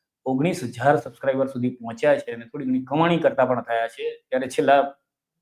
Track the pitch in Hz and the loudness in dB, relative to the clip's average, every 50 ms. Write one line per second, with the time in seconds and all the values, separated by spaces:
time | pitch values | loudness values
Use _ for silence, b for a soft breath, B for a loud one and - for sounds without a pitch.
0 | _ _ _ _ _ 131 131 131 151 180 165 - 131 110 107 117 127 143 147 147 | _ _ _ _ _ -2 0 0 0 0 0 -2 -6 -10 -8 0 2 2 2 2
1 | - 131 - _ - 135 131 131 135 131 - 123 123 123 127 - 113 113 113 117 | 0 -6 -12 _ -4 -2 0 0 -2 -2 -2 -4 -4 -4 -4 -6 -10 -12 -6 0
2 | 151 147 143 139 - 120 117 117 117 113 - 143 135 131 127 131 131 127 135 156 | 2 2 2 2 0 -6 -12 -12 -14 -14 -12 -8 -4 -2 -2 -2 -2 -2 0 2
3 | 165 170 170 165 170 - - 135 127 127 127 120 117 - 117 113 113 113 - 143 | 2 2 2 2 2 2 2 2 2 2 2 -2 -2 -2 -2 -2 -2 -4 -6 -8
4 | 147 156 156 - _ _ 127 131 131 131 - - 143 135 139 139 135 139 - _ | -8 -8 -8 -8 _ _ -4 -4 -4 -2 -2 0 4 6 6 6 4 2 -4 _
5 | _ _ _ _ _ _ _ _ | _ _ _ _ _ _ _ _